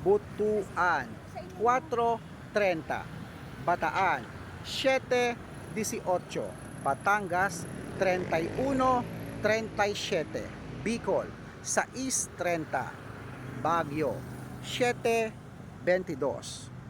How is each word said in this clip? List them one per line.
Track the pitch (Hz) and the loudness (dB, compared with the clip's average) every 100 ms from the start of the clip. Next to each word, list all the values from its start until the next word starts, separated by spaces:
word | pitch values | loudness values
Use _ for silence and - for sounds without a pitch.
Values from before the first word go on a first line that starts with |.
Butuan, | 175 208 - - 214 214 190 - 180 156 120 107 - - - - | 6 4 4 0 2 2 0 2 4 4 0 -8 -12 -12 -12 2
cuatro | 220 254 247 240 233 226 - - - | 4 4 2 2 2 2 -4 -14 -2
treinta, | 208 202 165 139 113 - - - - - - | 2 4 2 -2 -4 -4 -10 -12 -12 -12 -4
Bataan, | 135 175 165 170 190 143 113 - - - - | 0 2 2 2 4 2 -2 -12 -12 -12 -8
siete | - 269 262 - 247 240 233 - - - 208 | 0 4 4 4 2 2 0 -8 -12 -6 -4
dieciocho, | 214 220 - 180 - 160 104 - - - | -2 -2 0 0 0 -4 -4 -8 -12 -4
Batangas, | 139 139 - 208 190 175 196 170 - - - - | 0 2 4 4 4 2 2 0 -8 -8 -8 0
treinta | 190 185 180 165 | 2 2 2 0
y | 165 - | 0 0
uno | 262 269 262 254 233 - - - | 2 4 4 4 2 -6 -8 0
treinta | 208 220 220 - 208 | 2 2 0 2 2
y | 208 | 2
siete, | - 180 143 123 95 - - 120 | 0 0 0 -4 -8 -10 -10 -4
Bicol, | 147 233 - 156 92 - - - | -2 -2 2 2 2 -8 -14 -12
sais | - - - 233 262 - - - | 0 0 0 -2 -2 -2 -2 -2
treinta, | 175 170 151 139 104 - - - - - - 123 | 0 0 0 -2 -2 -8 -12 -12 -12 -10 -10 -2
Baguio, | 147 170 156 147 147 104 - - - - | 2 2 2 0 0 -2 -6 -10 -10 -10
siete | - - 247 240 233 226 220 - - - - - - | -8 2 2 4 4 4 2 -4 -14 -14 -14 -4 4
veintidós | 180 180 143 139 - - - - - | 4 2 0 0 0 -6 -10 -12 -12